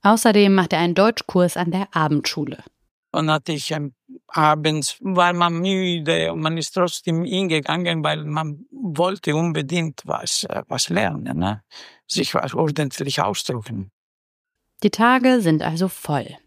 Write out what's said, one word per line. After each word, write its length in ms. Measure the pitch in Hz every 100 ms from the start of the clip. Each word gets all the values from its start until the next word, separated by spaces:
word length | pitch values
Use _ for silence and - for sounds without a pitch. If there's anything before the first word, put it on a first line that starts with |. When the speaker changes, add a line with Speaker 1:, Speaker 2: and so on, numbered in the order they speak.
Speaker 1:
Außerdem 540 | 202 220 233 208 202 190
macht 160 | 165
er 80 | 160
einen 160 | 175 175
Deutschkurs 640 | 208 226 - 185 180 -
an 140 | 175
der 220 | 185 196
Abendschule. 680 | 170 156 151 151 - 135 - - _ _ _ _
Speaker 2:
Und 180 | - 156
hatte 220 | 156 -
ich, 200 | 151 -
ähm, 240 | 156 143 _ _ - _
abends, 680 | - 151 156 156 156 135 -
war 320 | 190 180 175
man 260 | 175 175 165
müde 720 | 185 190 185 170 151 165 160
und 80 | 165
man 180 | 156 165
ist 140 | 151
trotzdem 540 | - 180 - - 165 180
hingegangen, 760 | 190 190 156 143 160 175 165
weil 220 | 151 156
man 420 | 151 151 160 147 254
wollte 640 | 269 220 151 180 196 - 151
unbedingt 680 | 170 156 139 170 160 - -
was, 400 | - - - -
äh, 180 | - -
was 180 | - -
lernen, 500 | 175 101 - - 76
ne? 260 | 92 107 _ - - _ _
Sich 260 | - -
was 200 | - -
ordentlich 680 | 117 160 151 143 - 139 139
ausdrücken. 680 | 175 202 - 123 107 110 95 _ _ _ _ _ _ _ _ _
Speaker 1:
Die 60 | 208
Tage 520 | - 233 254 254 254
sind 220 | 175 156
also 260 | - 160 185
voll. 480 | - - 143 110 -